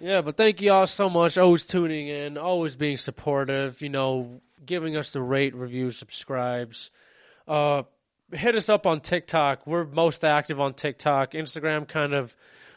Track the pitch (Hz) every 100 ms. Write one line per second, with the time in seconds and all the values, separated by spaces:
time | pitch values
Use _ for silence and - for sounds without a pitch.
0 | 170 190 151 185 220 180 202 190 185 -
1 | 190 170 170 185 180 170 - 185 165 151
2 | 147 147 147 147 175 180 160 131 147 135
3 | - - 151 139 135 139 135 123 143 139
4 | 135 131 120 123 _ _ 139 175 160 151
5 | 147 139 127 135 139 123 123 127 127 113
6 | - - - 131 123 123 117 - - _
7 | _ _ _ _ - 151 147 143 - _
8 | _ _ - 151 233 226 - 208 190 156
9 | - 180 - 160 143 135 147 170 151 151
10 | 165 - 156 147 143 143 139 - 147 -
11 | 151 139 131 156 156 156 156 151 147 156
12 | 143 143 120 _ _ - -